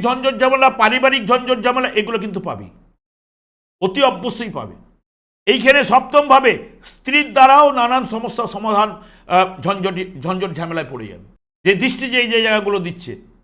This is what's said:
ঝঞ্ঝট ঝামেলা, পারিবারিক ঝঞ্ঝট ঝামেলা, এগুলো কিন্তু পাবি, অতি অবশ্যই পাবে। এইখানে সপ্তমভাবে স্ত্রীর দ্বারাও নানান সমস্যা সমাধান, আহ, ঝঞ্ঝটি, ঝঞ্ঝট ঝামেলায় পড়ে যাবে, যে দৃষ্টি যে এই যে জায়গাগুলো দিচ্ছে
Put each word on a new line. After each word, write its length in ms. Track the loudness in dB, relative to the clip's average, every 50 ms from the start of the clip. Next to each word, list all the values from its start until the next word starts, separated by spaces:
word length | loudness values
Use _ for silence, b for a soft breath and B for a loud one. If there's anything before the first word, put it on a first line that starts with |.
| -2
ঝঞ্ঝট 280 | -2 -2 -2 -2 -2 0 0
ঝামেলা, 280 | 0 2 2 4 2 2 2 2
পারিবারিক 420 | 0 2 2 2 0 2 0 0 0 0
ঝঞ্ঝট 280 | 0 0 0 -2 -4 -2 -2
ঝামেলা, 240 | -2 -2 -2 -2 -2 -2 -4
এগুলো 180 | -4 -2 -4 -6
কিন্তু 220 | -6 -6 -10 -10
পাবি, 280 | -10 -10 -10 -12 -14 -18 -20 _ _ _ _ _ _ _ _ _ _ _ _ _ _ _ _ _ _ _ _ -6
অতি 180 | -6 -4 0 2 2 2
অবশ্যই 420 | 0 0 -6 -8 -8 -8 -10 -10 -10 -10
পাবে। 160 | -12 -12 -16 -20 _ _ _ _ _ _ _ _ _ _ _ _ 0
এইখানে 340 | 0 0 2 4 4 4 4 4
সপ্তমভাবে 680 | 4 2 2 2 2 2 2 4 6 4 4 4 2 0 -2 -6 -16 -20 _ -20 -20
স্ত্রীর 380 | -20 _ -6 -2 0 0 0 2
দ্বারাও 340 | 4 6 6 8 8 8 6 6
নানান 320 | 4 2 0 0 0 -2 -2 -4 -8
সমস্যা 300 | -8 -8 -8 -6 -6 -6
সমাধান, 420 | -6 -6 -6 -4 0 2 2 0 0
আহ, 560 | -2 -10 -20 -20 -20 _ _ 0 2 2 2 0 -2 -8 -4
ঝঞ্ঝটি, 380 | -4 -4 -2 -4 -4 -4 -6 -8 -10 -12 -10 -6
ঝঞ্ঝট 280 | -6 -4 -4 -4 -6 -6 -8
ঝামেলায় 300 | -8 -6 -6 -8 -8 -8
পড়ে 160 | -10 -14 -14 -14
যাবে, 160 | -16 -18 -20 -20 _ _ _ _ _ _ 0
যে 80 | 0 2
দৃষ্টি 300 | 2 0 -2 -2 -4 -6 -4
যে 60 | -2 -2
এই 80 | 0 0
যে 60 | 0 0
জায়গাগুলো 360 | 0 0 0 0 -2 -2 -4 -4 -4
দিচ্ছে 260 | -6 -12 -12 -14 -16 -16 -16 -18 _ _ _